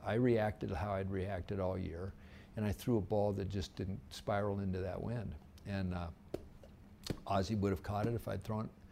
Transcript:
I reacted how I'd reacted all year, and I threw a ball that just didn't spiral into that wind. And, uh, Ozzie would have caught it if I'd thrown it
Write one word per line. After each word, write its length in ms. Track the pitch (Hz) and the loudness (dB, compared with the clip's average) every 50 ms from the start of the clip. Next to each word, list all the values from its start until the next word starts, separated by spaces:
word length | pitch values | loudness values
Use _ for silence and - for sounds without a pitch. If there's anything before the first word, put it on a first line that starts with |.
| - | -2
I 80 | 101 104 | 2 4
reacted 580 | 117 123 127 117 110 107 107 104 - - 104 | 6 6 6 6 6 6 4 2 0 -2 -2
how 220 | 98 76 104 104 98 | 0 0 0 2 0
I'd 180 | 95 98 95 | 0 0 0
reacted 480 | 98 95 92 98 98 90 87 - 104 95 | 0 0 0 0 -2 -2 -2 -2 0 0
all 180 | 92 92 92 | 2 2 0
year, 360 | 92 92 85 85 85 92 101 - - - - - - - - - | 0 -2 -4 -4 -6 -6 -8 -8 -12 -16 -16 -16 -18 -18 -8 -4
and 100 | 113 107 | 0 0
I 60 | 104 | 0
threw 260 | 92 - - 127 120 | 0 0 2 4 4
a 40 | 107 | 4
ball 320 | 90 - 107 104 101 104 101 | 4 4 4 4 4 4 2
that 160 | 101 98 95 | 2 0 -2
just 260 | 95 98 90 - - | -2 -2 -2 -4 -4
didn't 240 | - 95 92 95 - - - | -4 -4 -4 -4 -6 -8 -12
spiral 500 | - - - - 107 101 101 104 101 101 | -14 -6 -2 0 2 2 2 2 2 0
into 200 | 101 95 92 92 | 0 0 0 0
that 220 | 92 92 90 92 | -2 -2 -2 -2
wind. 340 | 98 104 117 123 101 92 80 76 - - - - - | -2 -2 -2 -2 -4 -4 -6 -10 -12 -16 -18 -12 -6
And, 260 | 101 98 98 95 90 90 | -4 -2 0 0 0 0
uh, 140 | 90 87 85 - - - - - - - - - - - - - - - - - - - - - - - | -2 -2 -4 -8 -10 -10 -8 -8 -8 -8 -12 -16 -18 -18 -18 -18 -20 -20 -20 -18 -8 -4 -4 -4 -4 0
Ozzie 280 | - 98 101 95 95 110 | 2 2 2 2 2 2
would 160 | 104 98 101 | 2 2 2
have 120 | 95 90 - | 2 0 -2
caught 240 | - 101 101 107 | -2 0 0 2
it 60 | 117 117 | 2 0
if 140 | 110 - 107 | 0 -2 -4
I'd 140 | 101 95 - | -4 -4 -4
thrown 220 | - 110 107 110 | -2 -2 -2 -4
it 60 | - - - - - | -4 -8 -14 -20 -20